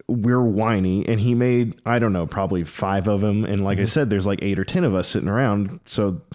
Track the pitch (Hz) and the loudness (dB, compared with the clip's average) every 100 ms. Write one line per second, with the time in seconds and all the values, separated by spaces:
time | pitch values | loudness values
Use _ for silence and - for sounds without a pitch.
0 | - 120 113 127 120 101 110 107 92 95 | -4 0 2 4 4 2 2 2 2 0
1 | - 110 117 120 123 123 117 - 117 120 | 0 0 2 2 2 2 0 -4 -2 0
2 | 113 92 82 - 95 92 82 - 95 98 | 2 0 -2 -4 -2 -2 -4 -4 -2 0
3 | 92 101 104 104 110 101 98 98 110 156 | 0 0 0 0 0 -2 0 0 0 0
4 | 131 101 95 101 101 98 - 185 160 92 | 0 0 0 -2 -2 -2 -2 0 0 0
5 | - 110 87 110 135 101 98 - - - | -2 -2 -2 0 0 0 -2 -8 -8 -2
6 | 101 90 - | -2 -2 -6